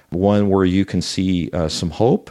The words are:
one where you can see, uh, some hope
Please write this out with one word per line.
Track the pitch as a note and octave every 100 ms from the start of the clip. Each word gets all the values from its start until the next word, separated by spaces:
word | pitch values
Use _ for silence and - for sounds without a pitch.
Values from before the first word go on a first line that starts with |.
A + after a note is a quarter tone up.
| -
one | E2+ G2 G#2 G2+
where | G2 F#2
you | F#2 G2
can | F#2
see, | - - F#2+ F2+ D#2+
uh, | F2 D#2+
some | - F2
hope | - A2+ G3 -